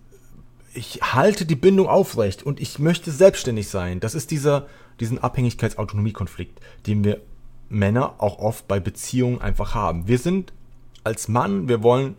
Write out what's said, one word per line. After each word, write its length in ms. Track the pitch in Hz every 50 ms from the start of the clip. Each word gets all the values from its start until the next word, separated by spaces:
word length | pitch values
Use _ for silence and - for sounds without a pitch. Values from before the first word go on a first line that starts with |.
| - - - - - - - - - - - - - - -
ich 280 | 123 - - - -
halte 440 | - - - 127 156 214 202 - 175
die 120 | 160 160
Bindung 300 | 123 175 190 196 190 185
aufrecht 560 | - 131 190 190 - - 117 107 98 - - -
und 180 | 143 143 -
ich 180 | 147 - - -
möchte 320 | 147 165 175 - - 170
selbstständig 560 | 143 131 190 196 190 - - 131 113 107 98
sein. 320 | - - 95 87 90 90 90
Das 160 | - 110 -
ist 160 | 156 - -
dieser, 360 | 160 143 135 147 143 139 - - - - - - - -
diesen 180 | 117 113 127 -
Abhängigkeits-Autonomie-Konflikt, 1400 | - 123 - 131 123 120 117 - 120 107 - - 104 92 - 101 104 113 104 - 98 - - - 90 - - - - - - - -
den 160 | 107 104 104 101
wir 160 | 104 104 - - - - - - - - - -
Männer 480 | - 107 104 101 98 110 123 139 - - -
auch 200 | 107 101 - -
oft 300 | 107 107 110 - - -
bei 100 | 98 101
Beziehungen 640 | 85 101 - - - - - 127 123 123 123 -
einfach 340 | - 101 - - 104 - -
haben. 320 | 110 101 85 82 85 85
Wir 100 | 104 123
sind 360 | 123 - 170 185 196 180 - - - - - - - - - - - -
als 240 | 110 113 - -
Mann, 420 | - 110 120 156 196 202 196 165 127
wir 140 | 117 107 107
wollen 320 | 120 123 131 135 135 -